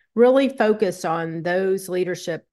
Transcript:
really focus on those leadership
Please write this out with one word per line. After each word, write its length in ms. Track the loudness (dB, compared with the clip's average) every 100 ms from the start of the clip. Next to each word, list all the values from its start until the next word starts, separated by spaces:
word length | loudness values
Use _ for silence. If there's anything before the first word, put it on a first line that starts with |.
| _ 2
really 320 | 4 6 2
focus 580 | 2 0 2 0 -2 -4
on 360 | -4 -4 -6
those 480 | -2 0 0 -2 -4
leadership 560 | -4 -4 -4 -8 -10 -10